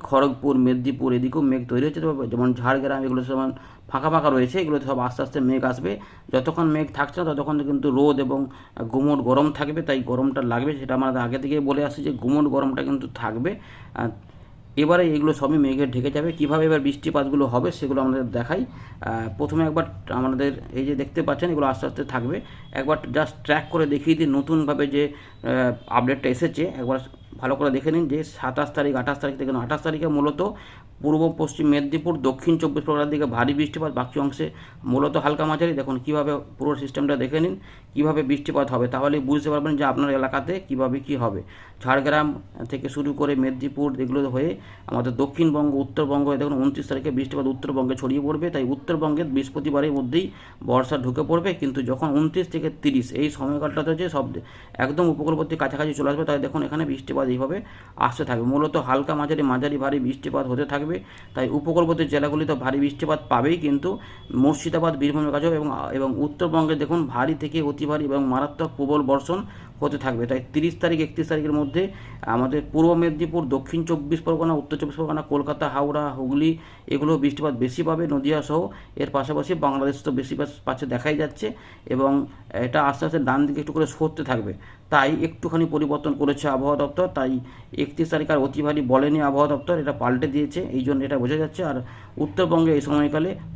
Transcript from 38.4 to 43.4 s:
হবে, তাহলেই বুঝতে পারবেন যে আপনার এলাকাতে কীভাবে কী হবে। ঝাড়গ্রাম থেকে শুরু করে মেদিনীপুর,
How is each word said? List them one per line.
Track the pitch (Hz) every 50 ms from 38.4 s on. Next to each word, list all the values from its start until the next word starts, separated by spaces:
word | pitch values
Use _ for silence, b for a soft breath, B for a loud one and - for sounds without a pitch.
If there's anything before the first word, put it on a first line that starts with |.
| - - 143 - - 123
হবে, | 127 123 127
তাহলেই | 120 135 131 139 143 147 151
বুঝতে | 131 131 147 151 147 156
পারবেন | 147 147 143 156 147
যে | 139 143
আপনার | 135 131 135 143 143
এলাকাতে | 135 135 131 131 139 139 131 165 185 190 -
কীভাবে | - 139 127 131 127 127 139
কী | 135 - 143
হবে। | 123 120 110 98 90 - B B B B B B - -
ঝাড়গ্রাম | 127 131 139 131 147 147 151 151 147 135 - - - - - 113 -
থেকে | 143 127 139 139
শুরু | - 143 139 143 143
করে | 143 147 139 143
মেদিনীপুর, | 131